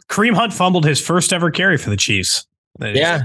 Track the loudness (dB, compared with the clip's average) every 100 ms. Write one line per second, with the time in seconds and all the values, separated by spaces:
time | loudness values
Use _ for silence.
0 | -2 0 2 2 0 0 0 2 2 0
1 | 0 0 0 0 0 0 0 0 0 -2
2 | 0 -2 -2 -4 -6 _ _ -12 -4 0
3 | 0 0